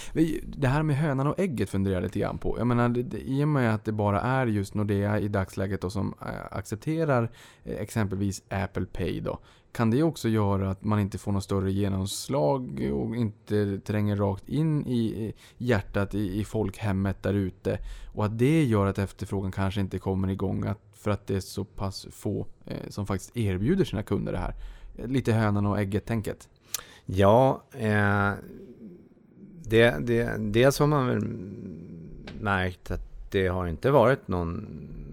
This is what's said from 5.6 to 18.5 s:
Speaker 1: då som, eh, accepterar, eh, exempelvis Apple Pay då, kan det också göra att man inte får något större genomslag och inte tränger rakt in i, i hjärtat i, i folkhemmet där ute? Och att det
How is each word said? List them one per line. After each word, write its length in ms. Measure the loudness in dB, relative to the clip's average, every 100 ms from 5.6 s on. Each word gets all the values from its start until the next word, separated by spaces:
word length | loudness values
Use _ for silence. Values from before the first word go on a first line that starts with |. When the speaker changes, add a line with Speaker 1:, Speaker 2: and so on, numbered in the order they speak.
| -4 -2
Speaker 1:
då 100 | -4
som, 240 | -2 -4 -4
eh, 360 | -8 -8 -8 -10
accepterar, 760 | -8 -8 -4 -2 2 2 0 -4 -20 -16
eh, 120 | -10 -8
exempelvis 680 | -4 0 0 0 -2 -2 -6
Apple 380 | -4 -2 -4 -4
Pay 340 | -4 -4 -4
då, 180 | -6 -8 -12 -20 _
kan 180 | 0 2
det 120 | 4
också 260 | 2 0 0
göra 420 | 2 4 2 0
att 140 | -2
man 160 | 0 0
inte 180 | 0 -2
får 140 | -2
något 120 | -2
större 280 | 0 0 0
genomslag 1160 | 0 0 0 -2 -4 -4 0 0 0 -4 -4 -2
och 240 | -2 -2 -2
inte 640 | -2 -4 -2 0 0 -2
tränger 380 | -2 0 0 2
rakt 320 | 0 -2 -2
in 380 | 0 2 0 0
i, 180 | 0
i 300 | 0 -2 -6 -8 -16 -4
hjärtat 580 | 2 2 2 0 0
i, 260 | 0 -2 -2
i 40 |
folkhemmet 800 | -2 -2 -2 -2 -2 0 0 0
där 120 | 0
ute? 440 | 0 0 -2 -4 -4 -4 -12 -10
Och 120 | -2
att 140 | -2 2
det 260 | 4